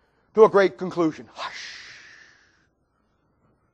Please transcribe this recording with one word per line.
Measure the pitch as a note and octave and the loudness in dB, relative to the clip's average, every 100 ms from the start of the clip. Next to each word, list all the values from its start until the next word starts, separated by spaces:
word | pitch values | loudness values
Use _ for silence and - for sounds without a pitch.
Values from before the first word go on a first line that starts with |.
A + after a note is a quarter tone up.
| _ _ _ | _ _ _
to | G#3+ | 4
a | G#3+ | 4
great | G3 F#3 F#3+ | 6 2 0
conclusion." | F#3 E3+ D#3+ C3+ A2+ | -8 -2 -2 -4 -14
Hush. | - - - - - - - - - - _ _ _ _ _ _ _ _ _ _ _ _ _ _ | -14 -14 -12 -16 -18 -20 -20 -20 -20 -20 _ _ _ _ _ _ _ _ _ _ _ _ _ _